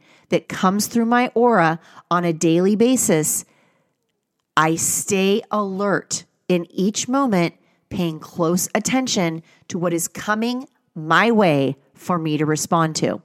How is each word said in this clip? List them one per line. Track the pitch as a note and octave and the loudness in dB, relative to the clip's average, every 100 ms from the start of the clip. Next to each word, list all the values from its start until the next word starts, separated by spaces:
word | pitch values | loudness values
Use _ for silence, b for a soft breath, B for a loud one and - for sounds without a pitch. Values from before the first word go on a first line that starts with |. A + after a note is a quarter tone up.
| b b _ | b b _
that | F3 - | -4 -2
comes | - F#3+ G3+ - | -2 0 0 -2
through | A#3 A3+ | -2 0
my | A#3+ B3 - | 2 0 2
aura | A#3+ A3 E3 E3 B B - | 4 4 4 0 B B -4
on | F3 F3 | -2 0
a | |
daily | D#3+ E3+ E3 F#3+ G#3 | 0 2 4 2 4
basis. | A#3 B3+ - D#3+ D3+ - - _ _ _ _ _ _ _ _ _ _ - | 2 2 2 0 0 -4 -8 _ _ _ _ _ _ _ _ _ _ -2
I | D#3+ E3 | 0 0
stay | - - - G3 F#3+ G#3 - | -4 -4 -2 0 2 0 -2
alert | G#3+ G3+ F#3+ G3+ E3+ - - - _ - | -6 -4 -4 -2 -2 -4 -10 -12 _ -4
in | F3+ E3+ | -2 -2
each | - F#3+ G#3+ - | -4 -2 -2 -2
moment, | C4+ C#4 G3 E3+ - _ _ _ | -2 0 0 0 -4 _ _ _
paying | G3 E3+ D#3 | -6 -4 -6
close | - - D#3+ F3+ - - | -10 -4 0 0 -2 -4
attention | - B3+ B3+ G#3+ E3+ E3 b b - | -2 -2 -2 -2 -2 -4 b b -10
to | F#3+ | -4
what | F3 | -2
is | E3+ E3+ | -2 -4
coming | - - G#3+ A#3 B3 C#4 _ _ | -6 -4 -2 -2 -4 -10 _ _
my | - D#3 E3 G#3+ | -10 0 2 4
way | A3 F#3+ C#3+ C3+ C#3 _ _ | 4 4 4 0 -4 _ _
for | - F3 | -4 -4
me | D#3+ D3+ | -2 0
to | D3+ | 0
respond | D#3 - E3+ D#3+ D3+ | -2 0 0 0 -2
to. | C#3 - | -4 -4